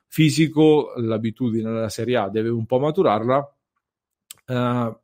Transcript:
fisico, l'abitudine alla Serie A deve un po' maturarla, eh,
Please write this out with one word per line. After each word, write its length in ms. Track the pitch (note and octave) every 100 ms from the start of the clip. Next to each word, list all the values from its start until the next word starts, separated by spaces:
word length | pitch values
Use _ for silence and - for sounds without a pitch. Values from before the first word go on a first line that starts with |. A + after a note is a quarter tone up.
| _
fisico, 880 | - D#3 C3+ D#3+ D3 D#3 D3+ A#2+ B2+
l'abitudine 720 | A2+ A2 A2+ - B2+ A2+ A2
alla 220 | A2+ A2
Serie 260 | - A2+ B2
A 140 | G2
deve 180 | G#2+ A2+
un 160 | A#2
po' 140 | A2+ B2+
maturarla, 800 | D3 E3+ D3+ G#2+ A#2 C3+ C#3 _ _ _ _ _ _ _ - - -
eh, 500 | B2+ B2 B2 A#2 -